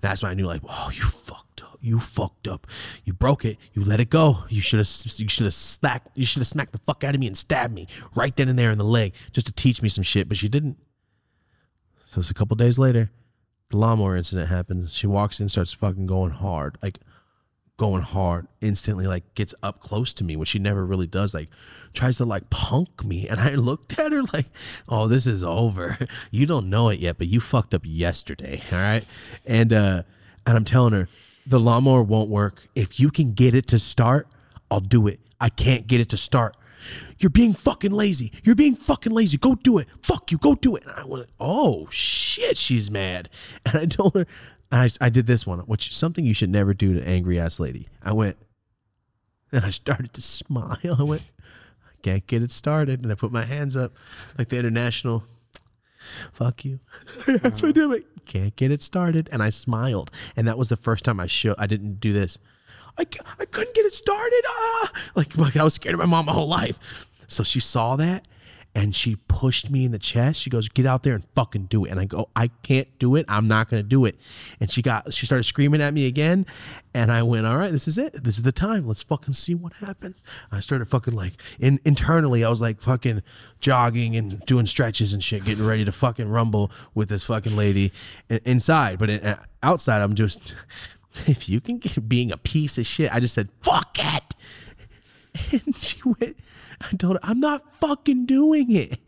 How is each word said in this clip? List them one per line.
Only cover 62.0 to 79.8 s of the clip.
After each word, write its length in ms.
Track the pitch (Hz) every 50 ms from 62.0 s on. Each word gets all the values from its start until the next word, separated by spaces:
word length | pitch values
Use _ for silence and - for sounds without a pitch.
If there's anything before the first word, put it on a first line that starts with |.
| 113 107 101
this. 240 | 101 98 90 - - _ _ _ _ _ _ - - - - -
"I 60 | - 339
c-, 160 | - - - - - - -
I 60 | 403
couldn't 300 | - - 440 440 494 480
get 100 | 440 415
it 80 | 392 -
started. 480 | - - 415 403 427 466 480 480 480 494
Ah!" 440 | - 480 453 453 453 453 453 440 - - - - - -
Like, 220 | 185 147 - -
like, 180 | 156 165 139 -
I 60 | 151 156
was 100 | 156 -
scared 180 | - - - 175
of 60 | 170
my 60 | 175
mom 200 | 175 165 165 160
my 80 | 147 -
whole 140 | 160 151 151
life. 300 | 175 - - 135 107 - - - - - - _ _ _ -
So 160 | - - - 107
she 160 | - - 127
saw 360 | - - - 127 113 120 131
that, 320 | 139 160 170 180 - - - _ - _ - - - - _ -
and 180 | 104 104 104 95
she 220 | - - 117 110
pushed 540 | - _ - - - 131 131 123 - - -
me 140 | 139 131 127
in 60 | 123
the 80 | 113 98
chest. 400 | - - - 120 120 143 160 -
She 80 | - 135
goes, 200 | 123 113 107 107
"Get 160 | - - 127
out 180 | 135 127 127 -
there 120 | 139 120
and 100 | 101 - _ -
fucking 320 | - 120 - - 104 95
do 180 | - - 107 90
it." 40 | -
And 80 | 95 92
I 60 | 98
go, 240 | 95 - 85 - _ -
"I 140 | 113 120 117 - _
can't 260 | - - 131 135 139 _ _ -
do 160 | 127 123 135
it. 100 | 160 156
I'm 200 | - 104 107 110
not 220 | 107 110 110 113 -
gonna 140 | 120 107 101
do 220 | 104 131 135 127
it." 100 | 101 - _ - - - - - - - -
And 100 | 107 98
she 120 | - 123
got, 300 | 113 131 113 107 - - -
she 120 | - 131
started 180 | - 139 127 110
screaming 360 | - - 147 143 147 151 151
at 120 | 147 143 151
me 120 | 151 135
again. 380 | 127 127 147 151 160 180 196 185 - - - - - - - _ _ -
And 180 | 123 117 117
I 120 | 117 117 117
went, 220 | 113 117 110 110
"All 120 | 113 120
right, 140 | 151 196 190
this 160 | 160 139 -
is 100 | 160 156
it. 240 | 226 285 311 - 139 127
This 140 | 117 98
is 60 | 113 117
the 80 | 131
time. 340 | - - 185 214 226 202 139
Let's 160 | 113 107 - -
fucking 300 | - 151 - - 143 131
see 220 | - - - 175
what 180 | 170 175 165 -
happens." 440 | -